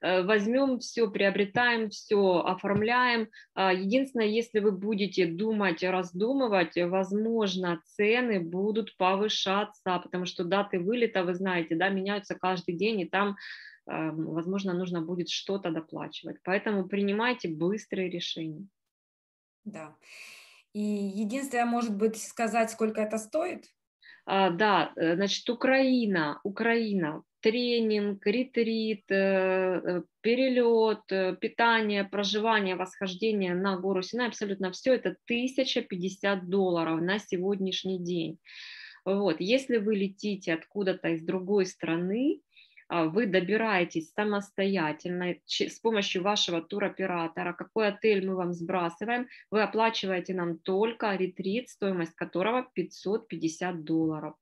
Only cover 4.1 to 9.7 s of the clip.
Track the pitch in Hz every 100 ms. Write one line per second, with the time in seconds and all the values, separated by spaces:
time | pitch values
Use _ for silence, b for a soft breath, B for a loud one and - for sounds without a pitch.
4.1 | 240 214 220 226 214 208 190 202 214 202
5.1 | 185 175 165 214 220 196 165 180 185 180
6.1 | 180 220 277 254 196 170 - 175 190 185
7.1 | 202 220 226 208 185 180 170 _ - 208
8.1 | 240 247 202 165 180 202 214 208 - 185
9.1 | 196 214 - - 190 208